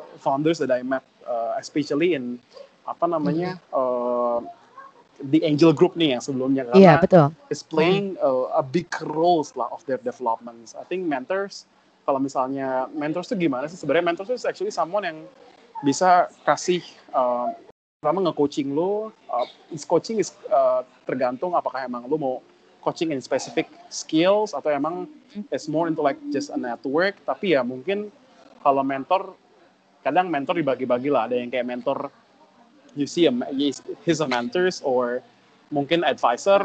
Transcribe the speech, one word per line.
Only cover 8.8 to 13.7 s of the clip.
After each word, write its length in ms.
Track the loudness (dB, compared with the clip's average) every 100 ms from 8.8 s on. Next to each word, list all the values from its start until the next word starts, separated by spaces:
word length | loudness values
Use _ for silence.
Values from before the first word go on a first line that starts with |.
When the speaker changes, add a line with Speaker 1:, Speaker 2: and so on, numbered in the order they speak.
| -4 -8 -6
Speaker 1:
roles 480 | 0 4 4 0 -4
lah 160 | -6
of 80 | -6 -6
their 160 | -6
developments. 720 | -6 -4 -2 -4 -6 -18 -20 -16
I 80 |
think 240 | -8 -6 -2
mentors, 560 | -4 -2 -4 -4 -10 -20 _ _ _
kalau 160 | -2 0
misalnya 720 | 0 -2 -2 -2 -2 -2 -2
mentors 400 | -4 -4 -4 -4
tuh 80 | -2
gimana 260 | 0 -2 -6